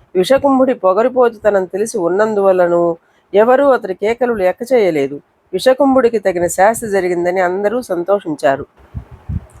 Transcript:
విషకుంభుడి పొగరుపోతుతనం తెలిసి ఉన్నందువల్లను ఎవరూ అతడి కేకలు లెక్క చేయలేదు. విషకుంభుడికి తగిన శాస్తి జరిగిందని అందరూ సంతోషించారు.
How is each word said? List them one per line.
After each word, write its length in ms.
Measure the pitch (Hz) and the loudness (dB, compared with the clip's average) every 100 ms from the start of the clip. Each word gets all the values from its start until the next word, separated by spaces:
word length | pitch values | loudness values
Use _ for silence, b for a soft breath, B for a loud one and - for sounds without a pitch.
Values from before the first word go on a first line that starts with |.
| _ | _
విషకుంభుడి 600 | 185 180 277 277 262 262 | -4 0 2 2 2 0
పొగరుపోతుతనం 920 | 233 185 185 247 247 233 214 214 196 | 0 0 2 0 2 0 2 0 0
తెలిసి 340 | 185 190 226 220 | -2 -6 -6 -4
ఉన్నందువల్లను 1000 | 170 190 220 208 196 185 175 175 170 165 _ _ _ | -2 0 0 2 2 2 2 2 0 -2 _ _ _
ఎవరూ 360 | 196 226 262 285 | 2 4 4 2
అతడి 240 | 240 196 | 0 -2
కేకలు 400 | 180 208 233 247 | -6 -4 -2 -2
లెక్క 380 | 220 180 - 233 | 0 -2 -2 -2
చేయలేదు. 480 | 254 190 151 139 143 _ _ - | 0 2 0 -4 -6 _ _ -10
విషకుంభుడికి 680 | 185 254 262 277 262 233 226 | -2 0 2 2 2 2 0
తగిన 280 | 190 175 175 | -2 -2 -4
శాస్తి 420 | 185 202 233 226 | 2 0 0 -4
జరిగిందని 520 | 196 180 175 180 185 | -2 -2 -2 -2 0
అందరూ 420 | 180 190 208 247 | -2 -2 -2 -4
సంతోషించారు. 840 | 233 175 175 202 175 147 147 135 - _ - - - - - - - - | -6 -6 -2 -2 -2 -2 -2 -2 -6 _ -18 -16 -16 -20 -10 -10 -10 -4